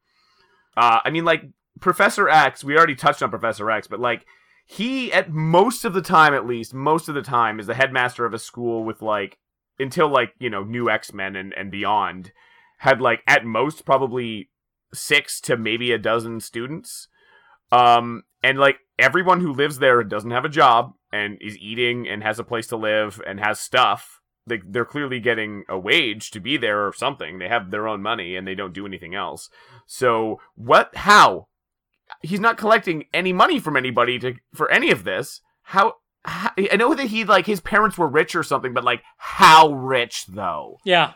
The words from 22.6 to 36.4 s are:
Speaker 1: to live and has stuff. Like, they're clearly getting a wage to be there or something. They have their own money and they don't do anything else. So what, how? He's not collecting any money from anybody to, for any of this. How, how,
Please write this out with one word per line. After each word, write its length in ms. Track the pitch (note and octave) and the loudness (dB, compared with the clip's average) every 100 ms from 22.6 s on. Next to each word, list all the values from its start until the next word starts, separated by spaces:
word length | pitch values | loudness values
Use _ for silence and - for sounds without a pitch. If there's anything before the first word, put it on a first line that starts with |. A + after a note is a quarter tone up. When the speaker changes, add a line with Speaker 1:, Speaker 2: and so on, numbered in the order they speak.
| A2 | -6
Speaker 1:
to 80 | A2+ | -6
live 460 | A2 G#2+ G#2+ G2+ - | 0 0 -2 -6 -12
and 140 | G2 | -4
has 200 | G#2 G#2+ | -4 -4
stuff. 580 | - B2+ A2+ G#2 - _ _ _ - | -2 2 2 0 -8 _ _ _ -8
Like, 120 | A2+ F#2 | -8 -6
they're 200 | A#2+ A#2 | -6 -4
clearly 340 | D3 C#3+ B2+ | -6 -8 -4
getting 420 | A#2 A2 G#2+ G2+ - | -2 -2 -4 -10 -10
a 80 | F#2+ | -6
wage 500 | F#2+ D#3+ C3 G#2+ - | 0 0 0 -6 -12
to 80 | G#2+ | -12
be 140 | A2 C#3+ | -6 -4
there 280 | A2+ G#2 G2+ | -2 -2 -4
or 60 | |
something. 460 | - B2 C#3+ D#2+ F#2 | -4 -6 -6 -12 -10
They 80 | F2+ | -4
have 220 | A#2 F#2 | -4 -4
their 160 | G#2 A2 | -6 -6
own 140 | G#2 | -6
money 340 | G#2 A2+ F2 F#2 | -6 -6 -6 -10
and 100 | F#2+ | -10
they 80 | F#2+ | -10
don't 180 | F#2+ | -10
do 120 | F2 G2+ | -12 -14
anything 300 | F2+ E2 G2 | -14 -12 -10
else. 340 | F2 C#2+ - _ _ A#2+ - | -10 -10 -18 _ _ -20 -16
So 540 | - B2+ A2+ A2 G2+ _ - | -2 0 0 -2 -6 _ -8
what, 380 | A#2 E3+ - - | 2 4 4 -2
how? 520 | F#3 G#3 C3+ F2 - _ _ _ _ _ - - | 4 8 8 4 -10 _ _ _ _ _ -20 -16
He's 180 | D#3 F#3 | -8 -2
not 180 | A3+ A3 | 0 0
collecting 480 | G#3 F#3+ F#3 D#3 - | 2 2 2 -6 -4
any 200 | D#3+ F#3 | -2 0
money 260 | F3+ C4+ C#4+ | 4 4 2
from 160 | D#3 C#3 | -2 -2
anybody 420 | B2+ A#2+ A#2+ B2 | 0 0 0 0
to, 160 | B2+ B2+ _ - | -6 -8 _ -6
for 160 | D#3 | 2
any 180 | - F4 | 2 2
of 140 | C3+ | 0
this. 380 | F#2 F#2+ D3 - _ _ | -2 -6 -6 -12 _ _
How, 320 | - F#3+ G#3+ - _ _ | -2 2 2 0 _ _
how, 280 | - E3+ | -14 -8